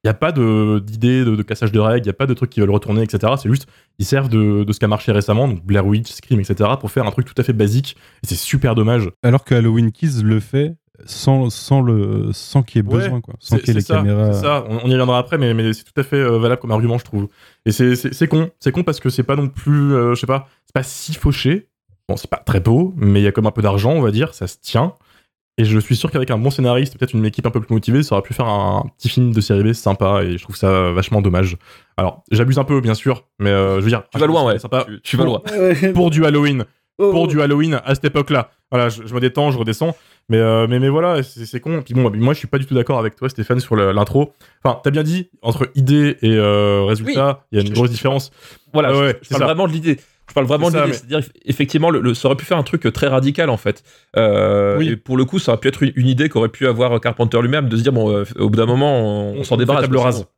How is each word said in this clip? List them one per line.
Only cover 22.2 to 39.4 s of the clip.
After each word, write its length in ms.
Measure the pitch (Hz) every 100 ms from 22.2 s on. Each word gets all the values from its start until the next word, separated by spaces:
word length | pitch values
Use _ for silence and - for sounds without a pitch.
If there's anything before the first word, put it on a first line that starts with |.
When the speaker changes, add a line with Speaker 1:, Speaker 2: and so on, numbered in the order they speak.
| -
Speaker 1:
pas 60 | -
très 160 | - 101
beau, 340 | 87 123 185 180
mais 240 | 101 101
il 40 |
y 20 | 101
a 40 |
comme 140 | 98 107
un 20 |
peu 100 | 113
d'argent, 280 | 104 98 113
on 100 | 160
va 120 | 117
dire, 200 | 107 151
ça 140 | - 90
se 120 | -
tient. 320 | - 117 170 - _ _ _ _ _ -
Et 40 |
je 140 | 110 110
suis 160 | - 123
sûr 160 | 160
qu'avec 180 | 147 131
un 80 | 113
bon 120 | 127
scénariste, 460 | 131 127 120 135 -
peut-être 160 | 127
une 120 | 113 107
équipe 180 | -
un 60 | 120
peu 100 | 113
plus 140 | 104
motivée, 300 | 110 - 131
ça 100 | 147
aurait 80 | 101
pu 100 | -
faire 140 | - 117
un, 380 | 104 98 98 -
un 20 | _
petit 120 | 120
film 240 | - 123
de 80 | 110
série 240 | 101 101
B 80 | 107
sympa, 500 | 113 104 101 95 98
et 160 | 92 87
je 40 |
trouve 100 | - 95
ça 360 | 95 92 90
vachement 280 | 87 92 107
dommage. 360 | 98 87 92 87 - - _ -
Alors, 260 | 92 - _
j'abuse 280 | 110 120 135
un 40 |
peu, 160 | 135 143
bien 140 | 117
sûr, 300 | 110 135 123 _ -
mais, 100 | 101
euh, 260 | 98 98 98
je 20 |
veux 80 | 107
dire, 160 | 113 -
Speaker 3:
Tu 60 | 139
vas 80 | 151
loin, 180 | 165
ouais. 80 | 127
Speaker 1:
c'est 80 | 104
sympa 240 | 117 127 123
Speaker 3:
Tu, 120 | 107
tu 140 | - 123
vas 80 |
Speaker 1:
pour, 80 | 131 110
Speaker 3:
loin. 140 | - 208
Speaker 4:
Ouais, 240 | 185 156
ouais. 100 | 190
Speaker 1:
pour 180 | 180 175
du 140 | 151
Halloween. 400 | 156 147 147 131 107 _ _ -
Speaker 4:
Oh. 120 | 202
Speaker 1:
Pour 160 | 170 165
du 120 | 147
Halloween 380 | 143 143 160 135
à 100 | 127 139
cette 80 |
époque-là. 460 | 147 147 139 139 113 _ _
Voilà, 180 | 123 120
je, 140 | 110
je 80 | 110
me 40 | 123
détends, 300 | 127 135